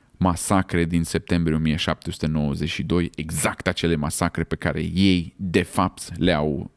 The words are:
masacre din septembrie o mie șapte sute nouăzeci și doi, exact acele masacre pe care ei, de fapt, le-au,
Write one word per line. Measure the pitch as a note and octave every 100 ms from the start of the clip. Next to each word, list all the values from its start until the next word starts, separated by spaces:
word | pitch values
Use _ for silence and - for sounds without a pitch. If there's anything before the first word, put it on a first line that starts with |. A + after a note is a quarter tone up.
| _ -
masacre | F2+ E2+ - G2 F#2 F2 E2+
din | E2+
septembrie | E2 D#2+ - F2 E2 D#2
o |
mie | D#2 D2+
șapte | - D2+ -
sute | - D#2
nouăzeci | D#2 D2 D#2 D#2
și | -
doi, | - F2 E2+ -
exact | D#2+ E2 F#2+ - F#2
acele | - E2+ D#2+
masacre | D2 - F2 -
pe | E2 -
care | F2 D#2+ E2
ei, | E2+ G2 F2+ E2+ -
de | F#2+ E2+
fapt, | F2 - F#2 - - E2+
le-au, | F2 D#2 D2+ C#2 -